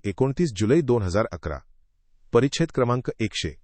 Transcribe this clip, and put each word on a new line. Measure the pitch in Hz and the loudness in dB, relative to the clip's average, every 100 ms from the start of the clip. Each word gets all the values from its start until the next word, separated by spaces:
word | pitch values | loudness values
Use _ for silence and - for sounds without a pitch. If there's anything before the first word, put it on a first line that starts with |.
एकोणतीस | 101 - 131 135 175 101 | -2 -2 0 0 -2 0
जुलै | 110 151 | 2 2
दोन | 131 120 | 4 2
हजार | 92 92 113 | 2 0 -2
अकरा, | 82 80 69 - _ _ _ _ _ - | -4 -8 -10 -14 _ _ _ _ _ 0
परिच्छेद | 117 139 - 165 | 2 2 0 -2
क्रमांक | - 120 123 123 - | 0 0 0 -2 -4
एकशे | 110 - 82 - | -4 -4 -8 -10